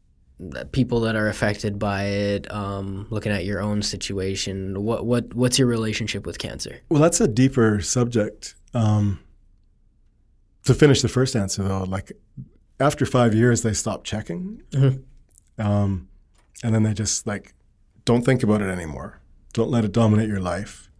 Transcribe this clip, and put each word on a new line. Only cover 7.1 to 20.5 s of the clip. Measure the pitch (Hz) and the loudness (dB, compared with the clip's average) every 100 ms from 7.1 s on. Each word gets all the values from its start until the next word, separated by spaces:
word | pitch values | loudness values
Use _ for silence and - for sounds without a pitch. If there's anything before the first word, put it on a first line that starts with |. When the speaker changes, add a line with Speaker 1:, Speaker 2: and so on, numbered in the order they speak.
| - | 4
Speaker 2:
a | 202 | 2
deeper | 107 131 127 110 104 | 4 4 6 4 4
subject. | 87 123 120 120 104 - - - _ | 0 0 2 0 -2 -6 -18 -20 _
Um, | 123 110 104 104 92 - _ _ _ _ _ _ _ _ _ _ _ _ _ - | 0 2 4 2 -2 -10 _ _ _ _ _ _ _ _ _ _ _ _ _ 2
to | |
finish | 123 147 131 | 6 6 6
the | 113 | 2
first | 123 131 113 | 0 0 0
answer, | 95 - | -2 -2
though, | 98 95 | -4 -4
like, | 95 95 - - _ - - _ _ - | -4 -6 -8 -16 _ -20 -20 _ _ -2
after | 139 147 - | 0 0 0
five | 127 117 107 | 2 4 4
years, | 123 117 | 4 2
they | 113 | 0
stopped | 101 - 95 - | -2 -4 -8 -8
checking. | 107 - 175 185 226 - | -8 -8 -8 -10 -12 -6
Speaker 1:
Mm-hmm. | 139 135 135 - - _ _ _ - | 2 2 0 -6 -20 _ _ _ -4
Speaker 2:
Um, | 104 101 101 92 - - _ _ _ - | 0 2 2 -2 -8 -20 _ _ _ -6
and | 117 | 0
then | 110 | 2
they | 107 | 2
just, | 107 104 - 117 | 0 -4 -4 -4
like, | 101 - _ _ _ _ _ - | -8 -10 _ _ _ _ _ 0
"Don't | 120 | 2
think | 120 127 | 4 2
about | 107 104 | 2 2
it | 98 | 0
anymore. | 90 80 69 - - _ _ - | -4 -6 -10 -12 -16 _ _ -8
Don't | - 113 | -2 0
let | 120 107 | 0 0
it | |
dominate | 110 113 107 110 | 2 4 4 2
your | 101 | -2
life." | 90 | -4